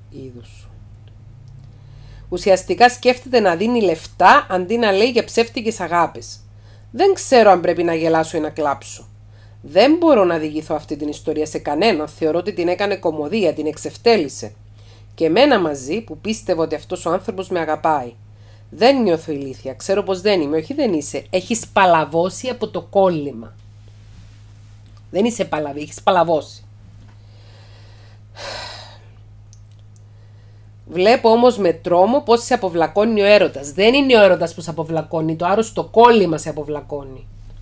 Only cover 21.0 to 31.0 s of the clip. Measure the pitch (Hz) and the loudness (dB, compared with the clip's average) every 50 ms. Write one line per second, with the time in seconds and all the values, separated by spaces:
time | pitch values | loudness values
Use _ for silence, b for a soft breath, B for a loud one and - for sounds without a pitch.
21 | 143 - - 139 - - - 185 185 - 233 220 - - - 214 190 180 170 160 | -4 -6 -8 -10 -6 -4 -4 -4 -4 -4 -6 -6 -6 -4 0 2 4 4 4 4
22 | 156 143 151 165 175 190 - - - 254 247 - 220 214 - 175 160 - - 202 | 2 0 -2 -2 -2 -2 -4 -8 -8 -10 -8 -8 -8 -8 -8 -10 -10 -4 0 2
23 | 190 185 175 156 143 143 123 113 117 - - - - - - b b b b b | 2 2 0 -2 -6 -8 -10 -12 -16 -18 -20 -20 -20 -20 -20 b b b b b
24 | b b b b b b b b b b b b b b b b b - - - | b b b b b b b b b b b b b b b b b -20 -20 -20
25 | - - - 180 214 240 226 - 185 - - 151 151 143 139 147 151 156 - - | -16 -8 -4 -2 -2 -2 -2 -4 -6 -4 -6 -6 -6 -6 -8 -10 -12 -12 -14 -4
26 | - - 190 175 165 170 170 147 - - - - - - - - - - - - | 0 2 2 2 2 2 0 -2 -2 -6 -14 -20 -20 -20 -20 -20 -20 -20 -20 -20
27 | - b b b b b b b b b b b b b b b b b b b | -20 b b b b b b b b b b b b b b b b b b b
28 | b b b b - - B B B B B B B B B B B B B B | b b b b -20 -20 B B B B B B B B B B B B B B
29 | B B B B - - - - - - - - - - - - - - - b | B B B B -20 -20 -20 -20 -20 -20 -20 -20 -20 -20 -20 -20 -20 -20 -20 b
30 | b b b b b b b b b b b b b b b - - - 156 175 | b b b b b b b b b b b b b b b -20 -18 -10 -4 0